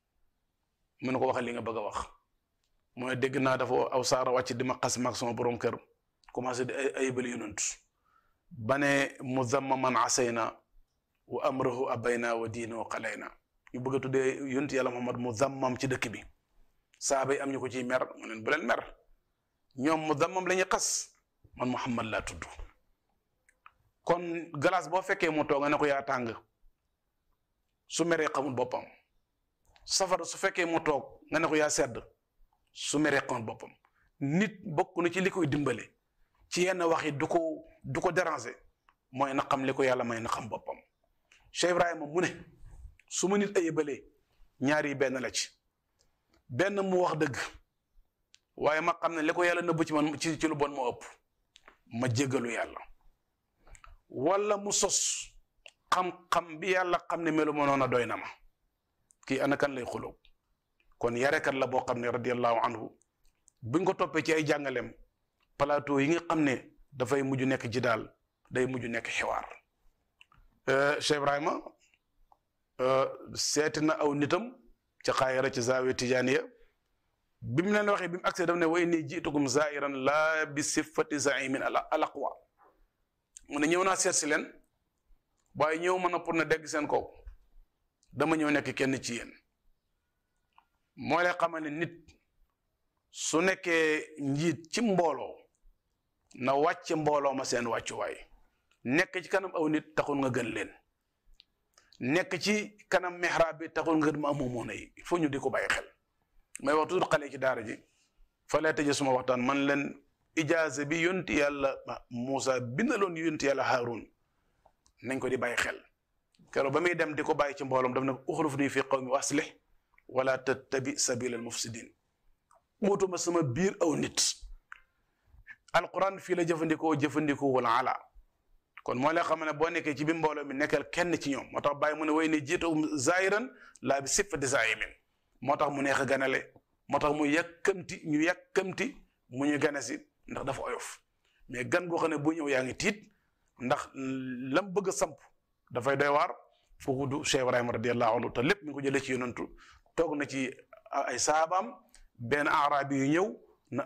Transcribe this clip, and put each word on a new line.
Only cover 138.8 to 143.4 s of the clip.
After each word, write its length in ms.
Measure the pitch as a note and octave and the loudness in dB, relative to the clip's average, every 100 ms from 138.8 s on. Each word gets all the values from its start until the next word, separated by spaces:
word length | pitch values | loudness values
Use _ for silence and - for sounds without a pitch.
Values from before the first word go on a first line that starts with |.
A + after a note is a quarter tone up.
| A3 - - _ _ | -6 -6 -20 _ _
mu 160 | B2+ C#3+ | -2 0
ñu 120 | D3 | 2
gane 220 | D3+ C#3+ | 2 0
si, 160 | B2 D3 - _ - | -6 -8 -10 _ -12
ndax 180 | - B2+ | -6 -4
dafa 160 | - | -4
oyof. 400 | - - - - _ _ _ _ - | -6 -6 -8 -14 _ _ _ _ -10
Mais 160 | B2 A#2+ | -8 -2
gan 220 | F3 F3 | -2 0
goo 100 | E3 | 0
xam 140 | D#3+ | 0
ne 60 | D3+ | 0
bu 140 | C#3+ | 0
ñëw 160 | E3 C#3+ | 0 0
yaa 140 | C3 | 0
ngi 120 | C3 - | 0 -2
tiit, 340 | F3+ G#3 - _ _ _ | -2 -4 -10 _ _ _